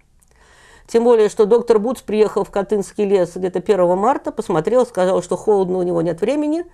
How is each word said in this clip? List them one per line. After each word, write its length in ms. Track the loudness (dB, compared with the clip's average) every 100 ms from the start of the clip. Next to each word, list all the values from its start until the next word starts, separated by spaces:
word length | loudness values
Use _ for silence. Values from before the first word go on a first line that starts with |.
| _ _ _ _ _ _ _ -20 -4
Тем 160 | 0
более, 260 | 4 4 2
что 160 | 2 2
доктор 340 | 2 4 2
Буц 220 | 0 -6
приехал 420 | -4 0 0 -2
в 60 | -4
Катынский 560 | -6 -4 -4 -4 -4 0
лес 280 | 0 0 -4
где-то 240 | -6 -2
первого 360 | 0 2 2 2
марта, 360 | 0 -2 -4
посмотрел, 540 | -8 -4 -2 0 0 0
сказал, 360 | 0 0 0
что 160 | -2 -4
холодно, 400 | 0 0 0 -2
у 60 |
него 180 | -2 -2
нет 180 | -4 -2
времени, 460 | -2 -2 -2 -4 -6